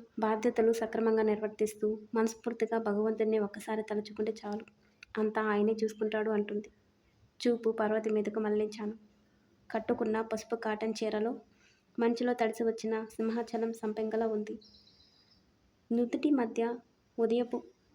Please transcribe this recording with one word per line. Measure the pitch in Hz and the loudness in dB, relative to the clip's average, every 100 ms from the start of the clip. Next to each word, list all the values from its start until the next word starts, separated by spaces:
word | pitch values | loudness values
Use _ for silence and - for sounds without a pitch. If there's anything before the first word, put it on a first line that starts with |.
| - - | -8 -2
బాధ్యతలు | 220 220 240 240 220 | 0 2 2 4 4
సక్రమంగా | 226 220 226 226 220 | 4 0 0 2 4
నిర్వర్తిస్తూ | 214 208 214 - 214 - 214 220 214 226 | 4 2 -2 -2 -2 0 -2 -2 -2 0
మనస్ఫూర్తిగా | 220 - 240 233 220 226 | 0 0 -6 -2 0 0
భగవంతుణ్ణి | 214 202 220 220 220 220 | 0 2 2 2 2 2
ఒక్కసారి | 202 208 - 220 | 0 -4 -4 -4
తలుచుకుంటే | 214 214 208 214 214 220 208 | -2 -4 -4 -4 -4 -4 -6
చాలు, | 208 - _ _ _ - - | -8 -8 _ _ _ -8 -2
అంతా | 214 220 | 0 0
ఆయనే | 214 208 214 220 | 0 2 2 2
చూసుకుంటాడు" | 220 214 214 220 214 | -2 -2 -2 0 0
అంటుంది. | 208 208 208 - _ _ _ _ _ _ - 240 | 0 0 -4 -8 _ _ _ _ _ _ -2 0
చూపు | 240 226 | 2 0
పార్వతి | 226 214 220 214 | 0 0 0 2
మీదకు | 214 208 214 | 0 0 -2
మళ్లించాను. | 214 208 214 214 208 226 - _ _ _ _ _ - | 0 0 0 -4 -8 -8 -16 _ _ _ _ _ -8
కట్టుకున్న | 226 220 247 220 220 | -4 -2 0 0 0
పసుపు | 220 220 - 220 | -2 -6 -4 -4
కాటన్ | 220 220 220 220 | -2 -2 -2 -2
చీరలో | 220 214 220 269 - _ _ _ _ - | -2 0 -2 -2 -10 _ _ _ _ 0
మంచులో | 233 233 247 | 2 4 0
తడిసి | 240 226 220 | 2 0 2
వచ్చిన | 226 226 220 220 220 | 0 0 -2 -2 -4
సింహాచలం | - 226 226 233 226 226 | -2 -2 -2 -2 -2 -2
సంపెంగలా | 226 220 214 220 220 226 | -2 -4 -2 -2 0 0
ఉంది. | 214 214 220 - - _ _ _ _ _ _ _ _ _ _ - | 0 -4 -8 -14 -20 _ _ _ _ _ _ _ _ _ _ -2
నుదుటి | 233 240 254 294 | 0 2 2 2
మధ్య | 277 226 226 233 240 - _ _ - | 2 2 0 -2 -4 -12 _ _ -2
ఉదయపు | 226 240 233 240 - _ _ | 2 2 0 -4 -8 _ _